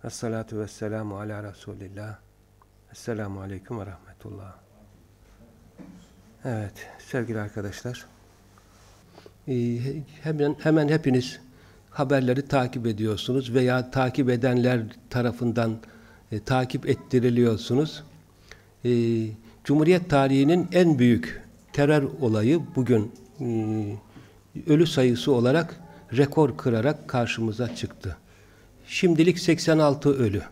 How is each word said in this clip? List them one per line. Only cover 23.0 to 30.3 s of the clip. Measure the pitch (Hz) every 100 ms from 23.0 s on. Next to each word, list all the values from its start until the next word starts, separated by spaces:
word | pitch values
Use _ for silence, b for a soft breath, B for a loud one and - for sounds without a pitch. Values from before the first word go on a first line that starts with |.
| 104 - - -
e, | 127 113 110 110 104 104 - - - - _ 151 165
ölü | 151 160
sayısı | - 127 117 -
olarak | 123 120 156 170 - B B B 117
rekor | 143 160 147 131
kırarak | 131 113 127 151 -
karşımıza | 127 117 - 113 107 123 -
çıktı. | - - 95 80 b b b b b - -
Şimdilik | - 185 160 170 175
seksen | - 160 - 160
altı | 151 139 143 135
ölü. | 113